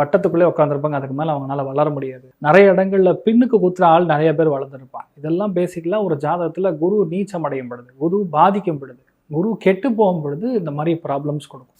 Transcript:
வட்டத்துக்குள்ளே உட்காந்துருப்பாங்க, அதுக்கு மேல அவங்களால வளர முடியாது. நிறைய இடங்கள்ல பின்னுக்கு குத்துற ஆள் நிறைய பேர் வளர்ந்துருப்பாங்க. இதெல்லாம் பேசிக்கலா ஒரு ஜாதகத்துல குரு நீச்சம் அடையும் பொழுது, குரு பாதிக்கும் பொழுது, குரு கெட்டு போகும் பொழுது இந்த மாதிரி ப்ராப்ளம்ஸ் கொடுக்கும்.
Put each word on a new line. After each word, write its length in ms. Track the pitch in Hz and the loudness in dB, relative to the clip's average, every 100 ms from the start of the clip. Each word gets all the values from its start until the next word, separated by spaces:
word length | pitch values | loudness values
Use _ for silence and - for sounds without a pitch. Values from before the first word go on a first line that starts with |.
வட்டத்துக்குள்ளே 500 | 143 190 175 170 175 | 2 2 2 2 2
உட்காந்துருப்பாங்க, 480 | 143 147 143 151 143 | 2 0 0 -2 -4
அதுக்கு 180 | 131 135 | -6 -6
மேல 140 | 160 143 | -4 -4
அவங்களால 300 | 135 139 135 | -6 -6 -4
வளர 160 | 139 151 139 | -2 -2 -2
முடியாது. 280 | 131 127 - - 147 | -8 -12 -20 -4 4
நிறைய 240 | 180 196 185 | 6 6 4
இடங்கள்ல 360 | 190 190 180 - 220 | 2 2 2 2 2
பின்னுக்கு 320 | 226 247 214 180 | 2 4 2 0
குத்துற 200 | 185 170 165 | 2 4 4
ஆள் 160 | 170 | 4
நிறைய 180 | 151 160 156 | 2 2 2
பேர் 140 | 160 139 | 0 0
வளர்ந்துருப்பாங்க. 540 | 139 135 131 120 - - | -6 -14 -18 -18 -18 -12
இதெல்லாம் 360 | 147 175 208 180 | -4 -4 -2 -2
பேசிக்கலா 420 | 175 175 165 214 190 | -4 -4 -4 -2 -2
ஒரு 100 | 143 147 | -2 -2
ஜாதகத்துல 480 | 175 165 170 190 151 | -2 -4 -2 -2 0
குரு 120 | 175 208 165 | 0 0 0
நீச்சம் 340 | 180 196 175 147 | -2 -6 -6 -6
அடையும் 220 | 135 123 | -6 -8
பொழுது, 180 | 123 123 135 | -14 -16 -6
குரு 160 | 165 202 185 147 | -2 -2 0 2
பாதிக்கும் 420 | 185 196 185 147 | 4 2 -2 -6
பொழுது, 180 | 131 123 _ _ - 151 | -8 -20 _ _ -8 -4
குரு 120 | 214 208 | -2 0
கெட்டு 260 | 190 190 277 220 | 0 2 0 0
போகும் 240 | 202 170 | 0 0
பொழுது 240 | 147 147 240 233 | -4 -6 -4 -4
இந்த 120 | 156 147 | -4 -4
மாதிரி 160 | 160 165 147 | -4 -4 -4
ப்ராப்ளம்ஸ் 420 | 139 147 147 - | -6 -4 -8 -10
கொடுக்கும். 240 | 135 - | -20 -20